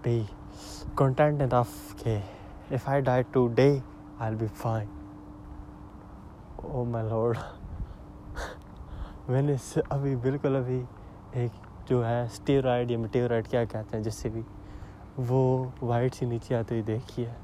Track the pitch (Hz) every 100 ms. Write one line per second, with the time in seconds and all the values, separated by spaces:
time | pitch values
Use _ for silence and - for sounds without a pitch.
0 | - 117 104 - - - - - - -
1 | 135 131 151 147 135 123 120 - - -
2 | - 107 95 - - - - 139 - 139
3 | 131 127 123 131 120 117 135 139 127 -
4 | - - 113 110 110 - 120 110 104 -
5 | - - - - - - - - - -
6 | - - - - - - - 131 120 113
7 | 113 113 117 117 - - - - - -
8 | - - - - - - - - - -
9 | - - - 127 147 139 - - - 139
10 | 139 131 127 139 139 135 127 127 123 -
11 | - - - 127 120 - - - - 123
12 | 117 120 120 - - 139 131 123 120 120
13 | 110 123 123 117 110 123 117 110 107 110
14 | 107 107 117 113 113 - - - - -
15 | - - 123 131 131 127 127 131 120 120
16 | 127 - 123 117 - 123 113 117 107 110
17 | - - 117 120